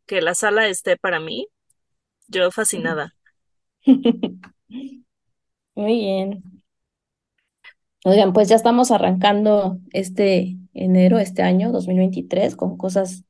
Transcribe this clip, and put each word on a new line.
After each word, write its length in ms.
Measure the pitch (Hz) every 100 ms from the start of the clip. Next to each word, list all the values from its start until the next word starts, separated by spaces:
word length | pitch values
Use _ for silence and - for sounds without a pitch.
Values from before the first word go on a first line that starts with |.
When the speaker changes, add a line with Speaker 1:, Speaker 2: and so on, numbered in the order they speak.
| -
Speaker 1:
que 140 | 196
la 140 | 165
sala 340 | 180 214 208 214
esté 280 | 185 - 175
para 240 | 190 170
mí, 280 | 160 196 415 _ _ _ _ _ _ _ _
yo 220 | 185 180
fascinada. 640 | 202 220 185 165 156 151 - _ _ _ _ _ _
Speaker 2:
<laughs> 720 | - 262 240 226 185 - - _ _ 240 269 269 _ _ _ _ _ _ _ -
Muy 180 | 208
bien. 480 | 233 202 190 190 202 - - _ _ _ _ _ _ _ _ _ _ - - _ _
Oigan, 280 | 190 202 196
pues 160 | 190 208
ya 80 | 220
estamos 340 | 233 240 247
arrancando 880 | 214 185 185 202 202 214 208 190 185 -
este 640 | - 190 185 202 185 185 185 185
enero, 440 | - 185 185 185 185
este 240 | 190 185
año, 300 | 185 185 226
dos 140 | 214 185
mil 100 | 185
veintitrés, 560 | 190 185 - 185 202 -
con 200 | 185 180
cosas 480 | 190 185 185 185 -